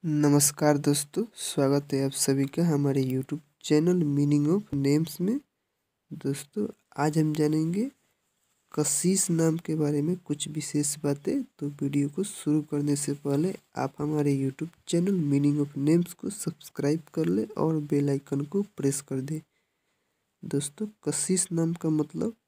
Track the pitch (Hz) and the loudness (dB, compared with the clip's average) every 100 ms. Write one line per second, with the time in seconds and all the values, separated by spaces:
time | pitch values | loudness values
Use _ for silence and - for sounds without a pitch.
0 | 175 151 147 147 143 - 151 147 147 143 | 0 2 6 6 4 2 2 4 2 0
1 | - - 233 - - - 139 143 143 139 | -2 -6 -6 -6 -8 0 2 2 0 -2
2 | 135 - - 139 139 - 170 143 143 135 | -2 -2 0 2 0 0 2 2 2 0
3 | 131 131 131 147 _ _ - 151 165 180 | 0 -2 -4 -8 _ _ 2 2 4 2
4 | 156 143 143 147 147 190 208 143 139 147 | 2 2 4 4 2 0 -2 -2 2 2
5 | 160 - 180 262 _ _ _ _ _ _ | 0 -2 -2 -2 _ _ _ _ _ _
6 | _ - 139 139 - - 208 - _ - | _ -10 -6 -6 -8 -6 -6 -8 _ -2
7 | 147 151 156 151 151 156 160 185 254 - | 0 2 0 2 0 2 0 -2 -4 -6
8 | _ _ _ _ _ _ _ - 147 - | _ _ _ _ _ _ _ -4 -2 0
9 | 175 190 - 165 165 160 - 156 147 147 | 0 0 0 2 2 0 -4 -2 0 0
10 | 147 180 - 147 - 151 147 147 147 - | 0 -4 -4 -6 -6 -8 -4 -2 -2 -2
11 | 147 143 - 285 254 _ 143 143 139 143 | -2 -2 -2 -4 -4 _ -10 -4 -2 0
12 | 143 143 202 - - 151 147 147 147 143 | -2 -2 -8 -6 0 0 0 -2 0 0
13 | 143 143 143 139 170 190 _ - 135 - | 0 -4 -2 0 0 -4 _ -6 -6 -4
14 | 147 151 147 139 135 135 165 _ - 170 | -4 0 2 2 0 -4 -10 _ -2 0
15 | 180 196 147 139 143 147 143 143 143 165 | 2 2 2 2 2 2 0 -2 2 2
16 | 175 - - - - - - - 147 160 | 2 -4 -10 -6 -8 -10 -16 -4 -2 -2
17 | 156 - 160 185 220 - 160 160 147 147 | -4 -4 0 0 -2 -2 0 0 0 0
18 | 143 139 - 139 147 196 208 - 143 139 | 2 0 -2 -4 -2 -4 -4 -2 -2 -2
19 | - 135 135 156 - _ _ _ _ _ | -6 -6 -6 -8 -10 _ _ _ _ _
20 | _ _ _ _ - 139 147 - 214 - | _ _ _ _ -6 -4 -4 -8 -12 -8
21 | - 147 - 185 - 165 165 170 165 156 | -6 -4 0 0 0 0 -2 -2 -2 0
22 | 147 160 214 233 | -2 -4 -6 -6